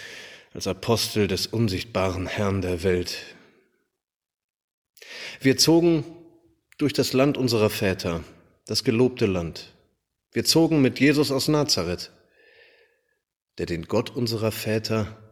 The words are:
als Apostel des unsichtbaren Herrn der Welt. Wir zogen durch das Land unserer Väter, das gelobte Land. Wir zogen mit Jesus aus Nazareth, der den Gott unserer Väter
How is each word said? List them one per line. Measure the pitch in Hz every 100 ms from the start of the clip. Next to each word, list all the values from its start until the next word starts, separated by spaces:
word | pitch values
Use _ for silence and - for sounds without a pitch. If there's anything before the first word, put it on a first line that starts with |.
| - - - - _
als | - 98
Apostel | 90 - 110 - 110 98
des | 92 -
unsichtbaren | 113 113 92 - 98 92 90 90
Herrn | - 98 98
der | 90 87
Welt. | 95 90 87 - - - _ _ _ _ _ _ _ _ _ _ _ _ _ _ _ - - - - -
Wir | 135 127
zogen | - 165 170 160 - - - _ _ _ _ -
durch | 143
das | - 135
Land | 127 143 131
unserer | 127 113 107
Väter, | - 101 90 92 85 80 - _ _
das | - 107
gelobte | - 113 127 127
Land. | 107 90 82 - - _ _ _ _ _ _
Wir | 117
zogen | - 160 160 156
mit | 127 113
Jesus | 139 143 139
aus | 135 -
Nazareth, | 151 139 - 85 87 - _ _ _ _ _ _ _ _ _ _ _ _ _ _ -
der |
den | 87 82 80
Gott | 107 120
unserer | - 117 110 110
Väter | - 110 110 110 110 104 - -